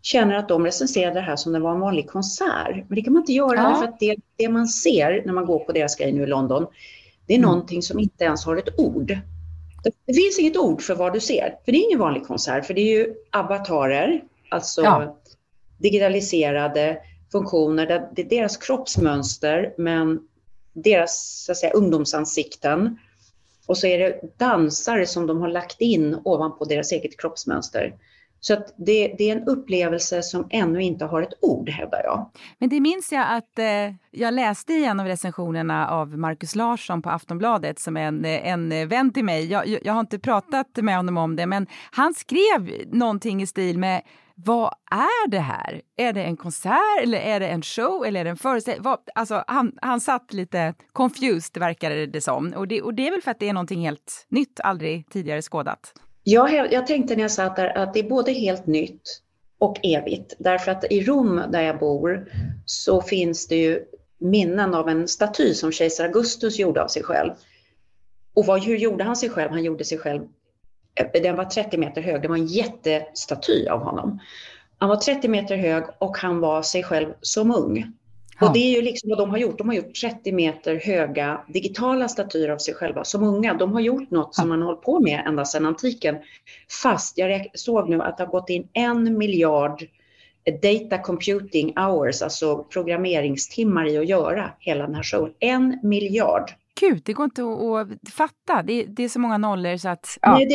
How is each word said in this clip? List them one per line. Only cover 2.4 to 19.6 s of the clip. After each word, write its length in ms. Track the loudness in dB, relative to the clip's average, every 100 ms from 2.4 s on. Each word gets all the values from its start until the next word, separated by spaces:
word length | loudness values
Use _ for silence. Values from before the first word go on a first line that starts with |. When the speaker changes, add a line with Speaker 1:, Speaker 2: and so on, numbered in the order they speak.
| -2 -2 -4 -6 -4
Speaker 1:
Men 80 | -4
det 60 |
kan 100 | 4
man 100 | 2
inte 100 | 4
göra, 220 | 2 4 4
Speaker 2:
Ja. 180 | 4
Speaker 1:
för 100 | 4
att 160 | 0 0
det, 160 | -2 -2 _ -2
det 120 | 0
man 180 | 2 0
ser 560 | 2 4 4 4 2 0
när 60 |
man 140 | -2 0
går 120 | 0
på 140 | 0
deras 240 | 0 0 -2
grej 160 | -2
nu 100 | 0
i 40 | 0
London, 400 | 0 0 0 -2 -8 -20 -20 _ _ 2
det 60 |
är 40 | 6
Speaker 2:
Mm. 120 | 6
Speaker 1:
någonting 320 | 6 0 -6
som 160 | -4 -2
inte 260 | -2 _
ens 200 | 0 0
har 120 | 0 -2
ett 220 | -2 0
ord. 280 | 2 0 -4 -6 -8 -16 -14 -16 -18 -4
Det, 60 | -4 -4 0
det 60 |
finns 240 | 4 4 4
inget 180 | 2 4
ord 260 | 2 0
för 120 | -2
vad 180 | 0 0
du 80 | 0
ser, 340 | 0 0 -2 -4
för 80 | 4
det 60 | 4
är 80 | 6
ingen 120 | 4
vanlig 280 | 2 0 -4
konsert, 380 | -6 -2 -2 -2
för 80 |
det 60 | 0
är 180 | 4 4
ju 160 | 2 -4 -4
avatarer, 920 | -2 0 -4 -2 0 2 2 2 0 -4 _ _
alltså 340 | -6 -4 2
Speaker 2:
Ja. 340 | 4 4 2 -10 _ _ _ _ -20 0
Speaker 1:
digitaliserade 1200 | 2 4 4 2 0 2 2 2 0 2 0 -2 -10 -20 -4
funktioner, 540 | -4 0 2 4 2 2
där 220 | 0 -2 -8
det 60 |
är 60 | 0
deras 280 | 0 0 -4
kroppsmönster, 1160 | -4 -4 -2 0 2 0 -4 -2 0 0